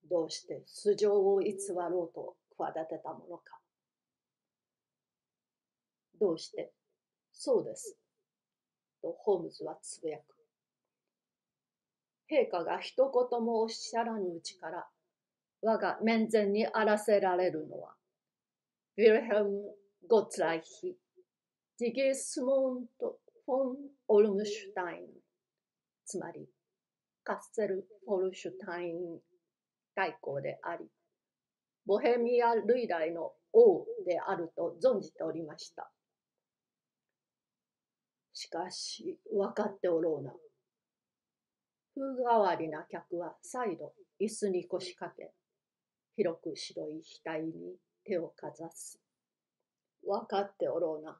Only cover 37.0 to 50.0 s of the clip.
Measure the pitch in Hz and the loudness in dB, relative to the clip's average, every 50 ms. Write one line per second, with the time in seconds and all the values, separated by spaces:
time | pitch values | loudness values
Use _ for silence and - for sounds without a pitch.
37 | _ _ _ _ _ _ _ _ _ _ _ _ _ _ _ _ _ _ _ _ | _ _ _ _ _ _ _ _ _ _ _ _ _ _ _ _ _ _ _ _
38 | _ _ _ _ _ _ _ - - - - 165 180 190 - - - - - - | _ _ _ _ _ _ _ -18 -16 -10 -8 -8 -8 -8 -8 -10 -10 -12 -12 -10
39 | - 180 - - _ - - 202 196 220 - - 208 202 - - - 180 170 165 | -10 -12 -12 -12 _ -4 -2 -2 -2 -2 -2 -4 -4 -4 -4 -2 -2 0 2 2
40 | 165 170 156 139 139 135 - - - - _ _ _ _ _ _ _ _ _ _ | 2 0 -2 -2 -6 -10 -14 -16 -20 -20 _ _ _ _ _ _ _ _ _ _
41 | _ _ _ _ _ _ _ _ _ _ _ _ _ _ _ _ _ _ _ 277 | _ _ _ _ _ _ _ _ _ _ _ _ _ _ _ _ _ _ _ -8
42 | 269 269 262 247 247 240 233 226 202 185 170 160 160 160 151 156 170 _ - 170 | -6 -6 -4 -2 2 4 4 6 6 4 2 0 -4 -6 -6 -8 -10 _ -12 -12
43 | - _ 180 170 175 165 - _ - - - 254 247 220 339 - 151 160 - _ | -10 _ -8 -6 -6 -8 -10 _ -18 -10 -6 -4 -4 -4 -4 -6 -10 -16 -16 _
44 | - _ _ _ 196 220 - - - 202 185 180 175 - - 180 185 - - _ | -20 _ _ _ -4 -4 -2 -2 -2 -2 -2 -2 -2 -4 -6 -6 -6 -8 -10 _
45 | 190 - - - - - _ _ _ _ _ _ _ _ _ _ _ _ _ _ | -12 -14 -12 -14 -18 -18 _ _ _ _ _ _ _ _ _ _ _ _ _ _
46 | _ _ _ - 202 175 165 - - 170 143 - - - - 170 160 151 156 160 | _ _ _ -2 -2 -2 -2 -4 -8 -10 -8 -8 -12 -12 -10 -10 -10 -8 -10 -12
47 | 160 - - - _ 160 160 160 160 165 165 165 170 180 185 - _ _ _ _ | -14 -16 -20 -14 _ -8 -6 -4 -6 -6 -8 -10 -12 -14 -14 -16 _ _ _ _
48 | _ - 196 170 165 156 - - - 151 151 - 165 165 - - - - - _ | _ -4 -4 -4 -4 -6 -12 -14 -14 -14 -12 -12 -16 -16 -14 -16 -18 -18 -18 _
49 | _ _ _ _ _ _ _ _ _ _ _ _ _ _ _ _ _ _ _ _ | _ _ _ _ _ _ _ _ _ _ _ _ _ _ _ _ _ _ _ _